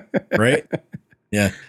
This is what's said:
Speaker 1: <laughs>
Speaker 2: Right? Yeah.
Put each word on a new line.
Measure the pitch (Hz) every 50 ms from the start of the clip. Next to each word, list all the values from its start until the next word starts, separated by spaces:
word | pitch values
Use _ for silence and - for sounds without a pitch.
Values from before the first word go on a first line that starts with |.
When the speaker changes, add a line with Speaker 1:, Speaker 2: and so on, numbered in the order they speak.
| -
Speaker 1:
<laughs> | _ - - - - -
Speaker 2:
Right? | - 110 123 - - - _ - - - _ - - _ _ _ _ _ _
Yeah. | - 104 101 95 - - -